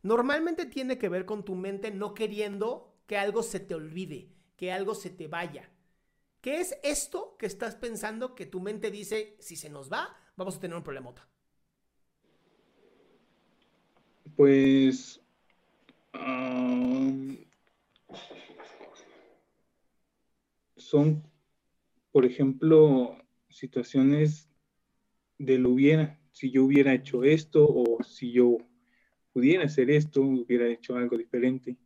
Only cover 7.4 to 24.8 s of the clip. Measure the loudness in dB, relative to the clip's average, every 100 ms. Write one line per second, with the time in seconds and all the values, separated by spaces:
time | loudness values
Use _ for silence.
7.4 | -12 -8 -12 -10 -12 -10 -10 -10 -12 -12
8.4 | -14 -10 -10 -8 -10 -10 -8 -8 -10 _
9.4 | -20 -18 -18 -18 -12 -10 -10 -16 _ -12
10.4 | -12 -10 -12 -12 -12 -16 -16 -20 _ _
11.4 | _ _ _ _ _ _ _ _ _ _
12.4 | _ _ _ _ _ _ _ _ _ _
13.4 | _ _ _ _ _ _ _ _ -14 4
14.4 | 6 6 4 4 2 0 -10 -20 _ _
15.4 | _ _ _ _ _ _ _ -12 -8 -6
16.4 | -6 -4 -2 0 0 0 -2 -4 -8 -14
17.4 | _ _ _ _ _ _ _ -20 -20 -20
18.4 | -20 -20 -20 -20 -20 -20 _ _ _ _
19.4 | _ _ _ _ _ _ _ _ _ _
20.4 | _ _ _ _ -2 2 2 0 -6 _
21.4 | _ _ _ _ _ _ _ 4 4 2
22.4 | -2 0 6 8 8 6 0 -8 _ _
23.4 | _ -18 -10 -10 -2 2 4 4 2 0
24.4 | _ _ _ _